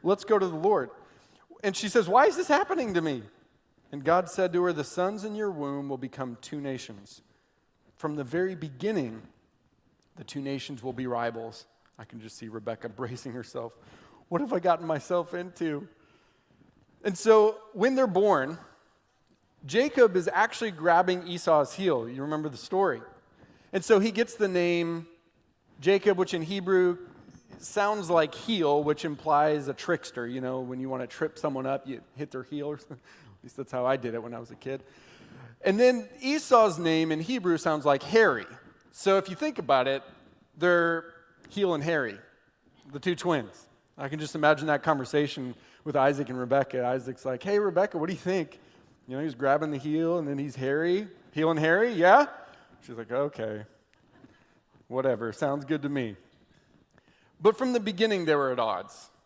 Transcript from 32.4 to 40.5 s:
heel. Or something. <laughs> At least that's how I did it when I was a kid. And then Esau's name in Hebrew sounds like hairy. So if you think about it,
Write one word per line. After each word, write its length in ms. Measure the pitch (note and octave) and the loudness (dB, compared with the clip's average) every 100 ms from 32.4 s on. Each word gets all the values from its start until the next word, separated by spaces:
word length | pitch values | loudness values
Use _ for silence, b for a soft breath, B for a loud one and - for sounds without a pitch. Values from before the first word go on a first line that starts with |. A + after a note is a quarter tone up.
heel. 240 | B2 D3 C#3+ | -10 -8 -8
Or 140 | D3 | -10
something. 180 | - C3 B B | -14 -20 B B
<laughs> 160 | B G2+ | B -20
At 60 | |
least 140 | B2 - | -20 -14
that's 140 | C3 | -8
how 140 | B2+ B2 | -2 0
I 100 | C3+ | 0
did 200 | A#2+ A#2 | -2 -8
it 80 | |
when 100 | A#2 | -10
I 60 | A#2 | -14
was 100 | A2+ | -14
a 60 | - | -14
kid. 260 | C3 C3+ - B B B B B B B | -10 -12 -12 B B B B B B B
And 180 | - G3 | 0 6
then 300 | B3 B3 G#3 - | 6 6 -4 -8
Esau's 600 | C4 D4+ - B3 A3 D#3+ | -2 -2 6 6 6 4
name 320 | E3+ D#3+ D#3+ | 0 2 2
in 80 | D#3 | -2
Hebrew 400 | E3 B3+ F3+ E3 | -2 -2 0 0
sounds 260 | E3+ D3+ C#3+ | 0 0 2
like 160 | C#3 | 2
hairy. 460 | C#3+ A3 G#3+ B2 F#2 - - _ _ | 4 4 4 4 -6 -16 -20 _ _
So 280 | - G3 G3 | -4 2 2
if 100 | F#3+ | 2
you 60 | F#3 | -4
think 240 | D4+ - | -4 -4
about 280 | C#3+ C3+ C3 | 2 2 2
it, 140 | C3+ - - - _ _ | -2 -6 -20 -20 _ _